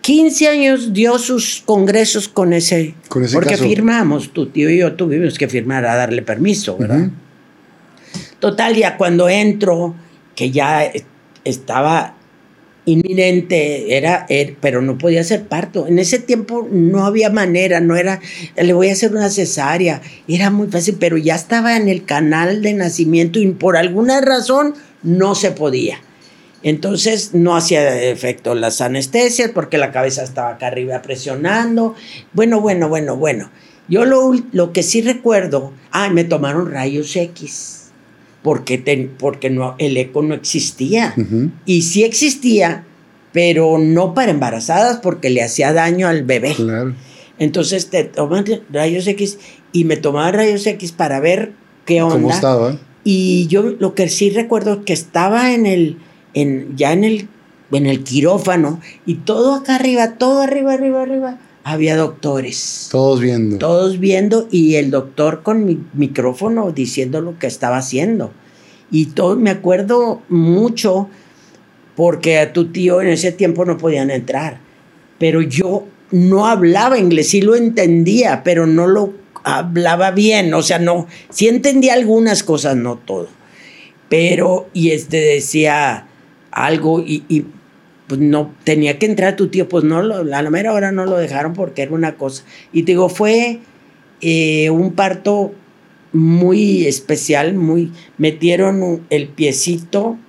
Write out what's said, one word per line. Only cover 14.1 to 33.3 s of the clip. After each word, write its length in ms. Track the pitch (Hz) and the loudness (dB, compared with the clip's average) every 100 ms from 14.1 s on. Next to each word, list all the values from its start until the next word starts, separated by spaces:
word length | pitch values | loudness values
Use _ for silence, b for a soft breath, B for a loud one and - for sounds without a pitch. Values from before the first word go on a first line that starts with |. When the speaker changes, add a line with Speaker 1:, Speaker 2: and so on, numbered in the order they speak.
| 175 175 | -2 0
Speaker 1:
er-, 280 | 139 143 143 | -2 -2 -2
pero 200 | 143 123 | -2 0
no 160 | 135 131 | -2 -2
podía 260 | 170 170 | 0 0
ser 200 | 170 208 - | 0 -2 -4
parto. 380 | 151 - 196 151 | -6 -4 -6 0
En 100 | 175 | 0
ese 200 | 185 247 | 2 -2
tiempo 480 | 247 240 220 240 226 | 0 -2 -2 -6 -2
no 340 | 196 170 196 196 | 2 2 2 0
había 240 | 214 214 | 2 2
manera, 500 | 208 190 175 185 175 | 2 2 2 2 2
no 160 | 170 170 | 2 2
era, 240 | 185 190 B B 175 - | 0 -4 B B -12 -2
"Le 160 | 175 | 2
voy 180 | 175 185 | 4 2
a 20 | |
hacer 180 | 190 226 | 2 0
una 160 | 214 202 | 0 -2
cesárea". 720 | 202 165 - 139 170 180 139 B B - | -2 -4 -2 -2 0 0 -2 B B -4
Era 220 | 170 196 | 0 0
muy 180 | 202 208 | 0 -2
fácil, 280 | 170 175 175 | -2 -2 0
pero 160 | 175 165 | 0 2
ya 180 | 160 | 0
estaba 420 | 165 - 233 226 233 | -2 -2 0 2 2
en 120 | 202 | 2
el 160 | 180 | 0
canal 580 | - 147 156 156 170 208 | -2 0 0 0 0 0
de 120 | 208 | -2
nacimiento 640 | 208 175 165 160 165 170 196 | -2 -2 -2 0 2 2 2
y 60 | 202 | 0
por 240 | 180 185 170 | 0 0 2
alguna 440 | 175 185 240 269 | 0 0 2 2
razón 540 | 269 262 233 262 294 294 B B | 2 0 0 0 0 -4 B B
no 320 | 165 180 190 | -2 2 2
se 160 | 190 202 | 2 -2
podía. 480 | 160 147 127 113 - - b b b b b | -2 -2 -2 -4 -6 -16 b b b b b
Entonces 680 | 151 151 196 190 220 214 - | -4 -2 -2 -2 -2 -2 -2
no 240 | 175 170 170 | 2 2 2
hacía 460 | 165 165 143 123 123 | 2 2 2 0 -2
efecto 440 | 120 123 123 - | -2 -6 -6 -4
las 260 | 120 113 107 | -2 -2 -2
anestesias 680 | 123 131 131 233 247 240 233 | -4 -4 -2 0 0 0 -2
porque 260 | 202 - 156 | -2 -2 -2
la 140 | 135 | -2
cabeza 300 | 131 135 131 | -2 -2 -4
estaba 280 | 127 - 120 | -8 -6 -8
acá 160 | 117 127 | -6 -8
arriba 320 | 127 127 127 | -6 -6 -8
presionando. 920 | 131 131 143 135 165 214 233 233 226 226 B B B | -8 -10 -8 -6 -2 -2 0 0 -2 -4 B B B
Bueno, 260 | 175 226 220 | 0 2 2
bueno, 280 | 208 185 156 | 0 0 0
bueno, 280 | 160 147 127 | -2 -4 -2
bueno. 340 | 151 | -2